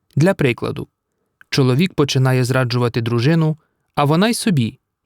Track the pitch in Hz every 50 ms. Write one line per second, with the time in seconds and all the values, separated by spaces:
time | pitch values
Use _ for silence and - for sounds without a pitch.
0 | _ _ _ 135 151 190 190 - - 127 113 - 117 117 104 117 120 - _ _
1 | _ _ _ _ _ _ _ _ _ _ - 147 131 127 123 135 190 190 - -
2 | 147 139 - 131 131 131 127 127 127 117 - 131 131 117 120 123 123 117 - 123
3 | 113 113 120 120 113 151 165 165 160 156 156 - _ _ _ _ _ _ _ -
4 | 147 139 156 170 202 233 226 - - 226 175 135 113 104 - _ _ _ _ _
5 | _